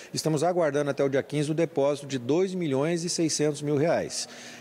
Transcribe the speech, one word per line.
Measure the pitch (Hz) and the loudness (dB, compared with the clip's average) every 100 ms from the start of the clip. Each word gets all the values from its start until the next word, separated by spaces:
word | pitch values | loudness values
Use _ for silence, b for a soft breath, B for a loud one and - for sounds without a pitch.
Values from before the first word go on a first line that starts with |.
| B | B
estamos | - 156 156 | -4 0 2
aguardando | 165 180 156 139 143 | 2 2 2 2 0
até | 139 | 0
o | 139 | 2
dia | 131 | 2
quinze | - 147 147 | 0 -2 0
o | |
depósito | 156 160 139 139 143 139 | 0 0 2 2 0 -4
de | 135 | -6
dois | 120 160 190 185 | 0 2 2 0
milhões | 160 131 151 170 | 0 0 0 0
e | 170 | -2
seiscentos | - 160 - 151 143 | 0 0 2 0 0
mil | 147 147 | 0 2
reais. | 165 123 80 - - B B B | 4 2 0 -6 -8 B B B